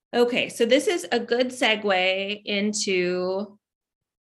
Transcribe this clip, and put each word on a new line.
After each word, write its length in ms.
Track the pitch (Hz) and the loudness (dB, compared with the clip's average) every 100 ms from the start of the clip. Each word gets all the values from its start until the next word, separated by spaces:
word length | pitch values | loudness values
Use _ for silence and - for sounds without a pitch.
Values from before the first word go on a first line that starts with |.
| _ | _
okay, 360 | 233 240 240 131 | 0 2 2 -2
so 160 | - 233 | 0 2
this 220 | 269 302 | 4 4
is 200 | 349 - | -2 0
a 80 | 240 | -2
good 280 | - 240 254 | 0 0 -2
segue 960 | 247 233 214 208 185 185 190 196 208 220 | 0 0 2 2 2 2 0 -4 -8 -4
into 1120 | 202 208 208 - 185 180 180 180 190 208 - _ _ _ _ _ _ _ | -2 -2 -2 -2 0 0 -2 -2 -4 -6 -14 _ _ _ _ _ _ _